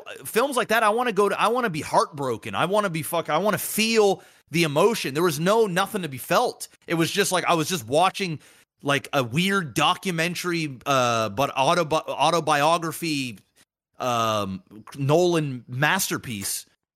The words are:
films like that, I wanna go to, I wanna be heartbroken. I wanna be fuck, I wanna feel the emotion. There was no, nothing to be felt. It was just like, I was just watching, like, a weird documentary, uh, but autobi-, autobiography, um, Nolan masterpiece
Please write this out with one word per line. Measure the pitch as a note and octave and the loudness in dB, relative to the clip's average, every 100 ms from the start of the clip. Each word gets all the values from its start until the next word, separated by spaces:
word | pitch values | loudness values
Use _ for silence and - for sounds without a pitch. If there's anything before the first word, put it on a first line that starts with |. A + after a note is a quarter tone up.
| - G#2 C3 | -6 -14 -4
films | G#3 C#4 B3 | 0 0 -2
like | G#3 | 0
that, | A3 | 2
I | G#3+ | 2
wanna | A3 B3 | 2 0
go | F#3+ G3+ | 0 0
to, | G3+ | 2
I | F#3+ | 0
wanna | A#3+ A#3+ | 2 -2
be | D#3 | -4
heartbroken. | - F3 G#3+ C#3+ C3+ A2 A2+ G2 | 0 0 0 -2 -4 -4 -4 -2
I | D#3+ | 0
wanna | G#3 G3+ | 0 0
be | D#3+ | -4
fuck, | C#3 E3+ D#3+ | -4 -4 0
I | D3+ | 0
wanna | G3+ F3 | 2 -2
feel | - - A3 A3+ G3+ F#3 - _ _ | -2 -2 2 4 4 2 -6 _ _
the | D#3+ | 0
emotion. | D#3+ C#3+ G3+ A3+ D#3+ | 2 4 2 2 -4
There | C3+ | 0
was | F3+ C#3+ | 0 2
no, | E3+ A3+ A3 | 2 4 2
nothing | F3 G3 G#3 | 0 -2 -4
to | E3 | -6
be | C3 | -10
felt. | - F3+ A#3+ - - _ - | 0 2 2 -4 -16 _ -4
It | E3+ | 0
was | E3+ | 0
just | F#3+ F#3+ | 0 0
like, | F3+ C3+ | 0 0
I | |
was | E3+ D3+ | 0 0
just | F3+ A2 | -4 0
watching, | C#3+ F#3 - F#3+ D3+ - _ _ _ | 2 2 0 -6 -8 -14 _ _ _
like, | C#3 C#3 - | -2 -2 0
a | C#3+ | -2
weird | A#2+ C3+ F#3+ G3 D#3 | 0 0 2 0 0
documentary, | A2+ D3+ F3 F#3+ E3 E3 E3+ F3+ E3+ D#3 B2+ - | 0 0 0 -4 -2 -2 -4 -4 -4 -4 -8 0
uh, | C3+ A#2+ A#2 G#2+ | 2 2 2 -2
but | G2+ C#3 - | -2 -2 0
autobi-, | C3+ F3 D#3+ D#3 - | 2 2 2 -2 -2
autobiography, | B2+ D3 E3+ D3+ D3 D3 E3+ E3 - E3+ D3 B2+ G2+ _ _ _ _ _ _ | 0 2 2 2 2 4 2 -2 -6 -4 -4 -6 -10 _ _ _ _ _ _
um, | B2+ A#2+ A2+ G#2+ G2 F#2+ - G#2+ - C#3 | -2 0 2 0 -2 -6 -12 -20 -18 -6
Nolan | C#3 D#3 F3+ E3+ D3 B2+ A#2+ | 2 4 4 2 -2 -8 -10
masterpiece | B2+ D3+ F#3 - D3+ C3+ G#2+ F#2+ - - _ _ | -2 0 0 -2 -4 -6 -8 -6 -8 -12 _ _